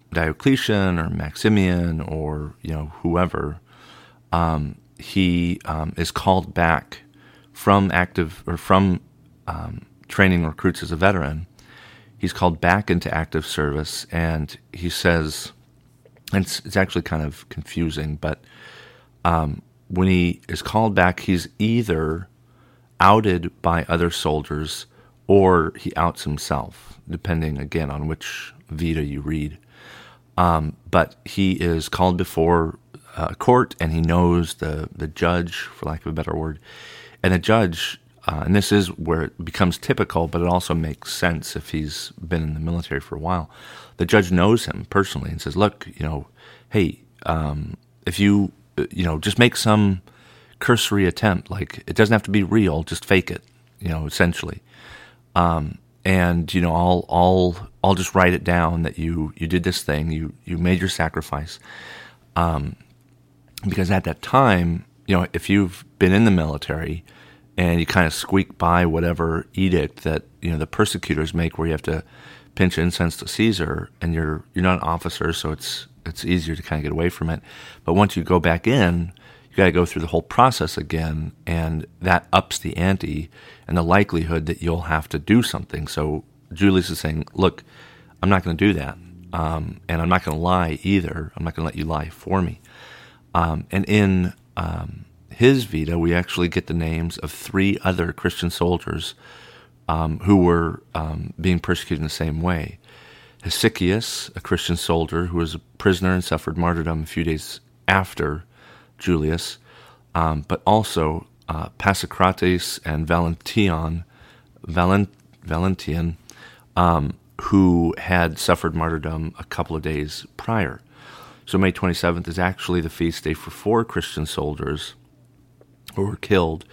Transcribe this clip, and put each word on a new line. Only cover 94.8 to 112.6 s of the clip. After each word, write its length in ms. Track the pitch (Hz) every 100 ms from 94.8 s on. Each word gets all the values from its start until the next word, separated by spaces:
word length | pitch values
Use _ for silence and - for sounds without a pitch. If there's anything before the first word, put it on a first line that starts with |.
| 80 - - _ -
his 340 | - 120 135
vita, 340 | 107 78 78 85
we 140 | 82
actually 360 | 87 87 - 87
get 180 | 87 -
the 80 |
names 420 | 85 80 80 82 -
of 160 | 76
three 460 | - - 95 98 98
other 300 | 92 87 85
Christian 380 | - 92 - 87
soldiers, 640 | - 87 85 - 78 82 - - - - - - _ -
um, 300 | 80 82 80
who 160 | 90 101
were, 460 | 87 85 82 82 _
um, 380 | 82 78 78 80 -
being 180 | 90 87
persecuted 420 | - 85 - 78
in 40 |
the 60 | 78
same 320 | - 80 78
way. 360 | 87 85 76 - _ - - - - _
Hesychius, 880 | 90 - 113 - 90 104 - - - -
a 40 |
Christian 360 | - 90 - 85
soldier 500 | - 82 80 82 87
who 120 | 85
was 160 | 82
a 40 | 82 _ -
prisoner 340 | 101 90 92
and 100 | 92
suffered 360 | - 78 - 82
martyrdom 440 | 85 82 80 80
a 40 | 78
few 180 | -
days 360 | 82 80 - - _ _ -
after 560 | 98 92 - 76 78 - _ - - _ _
Julius, 580 | - 85 78 85 - - _ - - _ _
um, 300 | 85 80 78 73
but 140 | - -
also, 600 | 107 107 - 78 80 - _ -
uh, 220 | 80 78 -
Pasicrates 1000 | 101 98 90 - 92 95 92 90